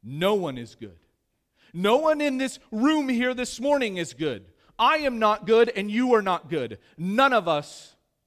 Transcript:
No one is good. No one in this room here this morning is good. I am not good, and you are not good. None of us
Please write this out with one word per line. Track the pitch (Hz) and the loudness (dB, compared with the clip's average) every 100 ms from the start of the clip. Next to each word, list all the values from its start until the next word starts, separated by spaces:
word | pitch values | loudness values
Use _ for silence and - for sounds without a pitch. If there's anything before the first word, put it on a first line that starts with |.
No | 107 139 185 208 | -14 -2 0 0
one | 170 127 | -2 -8
is | 117 - | -14 -16
good. | 107 82 _ _ _ _ _ _ _ | -18 -18 _ _ _ _ _ _ _
No | 170 196 247 | -2 2 2
one | 311 302 | 2 2
in | 294 262 | 0 -2
this | 262 - _ | -4 -6 _
room | 214 269 311 269 | 0 2 2 0
here | 240 247 | 0 0
this | 254 247 - | -2 -6 -4
morning | 262 285 240 180 | 0 0 0 -4
is | 165 | -8
good. | 120 151 110 90 _ _ - | -4 -6 -6 -12 _ _ 0
I | 240 311 | 2 2
am | 285 233 | 0 0
not | 220 208 208 | 0 0 2
good, | 226 233 | 4 4
and | 214 208 | 0 -4
you | 208 254 | -2 2
are | 226 | 2
not | 196 175 139 | 2 -4 -4
good. | 160 117 107 _ - | -6 -6 -10 _ -10
None | 175 208 269 | -4 2 4
of | 240 175 | 2 0
us | 151 147 - - _ _ _ | -2 -4 -18 -20 _ _ _